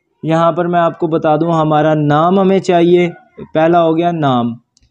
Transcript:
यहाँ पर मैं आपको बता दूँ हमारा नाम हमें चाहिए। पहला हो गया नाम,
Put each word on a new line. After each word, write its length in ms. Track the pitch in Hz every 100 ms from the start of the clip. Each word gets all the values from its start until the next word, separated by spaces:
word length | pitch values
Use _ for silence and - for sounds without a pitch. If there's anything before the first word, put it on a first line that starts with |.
| _ _
यहाँ 280 | 151 160 170
पर 140 | 165 175
मैं 120 | 175
आपको 280 | 165 - 170
बता 260 | 160 160 151
दूँ 160 | 170
हमारा 400 | 165 156 151 156 156
नाम 440 | 147 147 165 196
हमें 200 | 185 196
चाहिए। 460 | 185 175 170 175 175 175 _ - -
पहला 340 | 156 160 175
हो 140 | 165
गया 180 | 160 175
नाम, 380 | 170 143 127 120 117 _ _ _